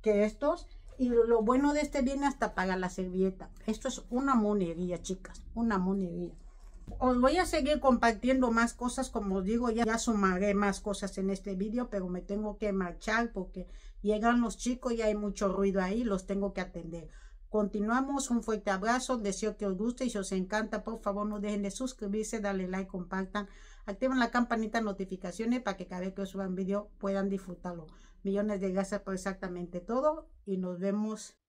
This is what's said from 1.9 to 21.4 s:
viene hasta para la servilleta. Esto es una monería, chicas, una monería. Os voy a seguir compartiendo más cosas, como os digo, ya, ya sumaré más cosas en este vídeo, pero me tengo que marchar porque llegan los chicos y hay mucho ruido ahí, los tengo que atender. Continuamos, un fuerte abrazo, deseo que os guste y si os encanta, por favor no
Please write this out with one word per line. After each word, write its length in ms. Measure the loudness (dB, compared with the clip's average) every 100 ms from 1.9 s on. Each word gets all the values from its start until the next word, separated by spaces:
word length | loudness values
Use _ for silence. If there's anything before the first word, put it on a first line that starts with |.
| 2
viene 240 | 2 2 0
hasta 280 | 2 -2
para 220 | 0 0 0
la 140 | -2
servilleta. 580 | -2 -2 2 2 0 -16 -8
Esto 240 | -4 -2 -4
es 140 | -6 -4
una 240 | -2 4
monería, 680 | 4 4 2 0 -2 -2 -4
chicas, 420 | -4 -8 -8 -14 -10
una 240 | -2 0 2
monería. 560 | 2 0 -2 -4 -6 -8 -20 -20 -20 -16 -12 0
Os 200 | 2 6
voy 200 | 6 6
a 80 | 2
seguir 340 | 2 2 4
compartiendo 720 | 6 6 4 4 2 4 4
más 240 | 4 2
cosas, 340 | 0 -4 -2 -4
como 280 | -2 0 0
os 80 |
digo, 260 | 2 2 2
ya, 160 | 2 2
ya 100 | 2
sumaré 560 | 2 4 4 4 2
más 280 | 4 2 0
cosas 360 | -4 -4 -4 -2
en 140 | -2
este 240 | -2 -4
vídeo, 340 | -4 -2 -2 -2
pero 220 | -4 -4
me 100 | -6
tengo 380 | -4 -4 -4 -2
que 160 | -2
marchar 580 | 0 -2 -4 0 0 0
porque 340 | -4 -8 -10 -12 -14 -16 -4
llegan 400 | 0 4 4 4
los 160 | 2 -2
chicos 340 | -4 -2 -2
y 80 | 0
hay 140 | 2
mucho 360 | 2 -2 0 0
ruido 300 | 2 2 2
ahí, 240 | 0 0
los 220 | 0 -2 -2
tengo 260 | -2 -2
que 80 | -4
atender. 480 | -8 -8 -10 -10 -12 -18 -20 -20 -2
Continuamos, 840 | 0 0 0 0 0 0 -2 0
un 120 | 0
fuerte 280 | 0 -2 0
abrazo, 460 | 0 2 0 0 -2
deseo 400 | -2 -2 -4 -2
que 80 |
os 140 | -2 0
guste 260 | -2 0
y 60 | -2
si 80 | -2
os 140 | -2
encanta, 520 | -2 0 -2 -2 -4
por 160 | -6 -4
favor 260 | -4 -2 -2
no 140 | -2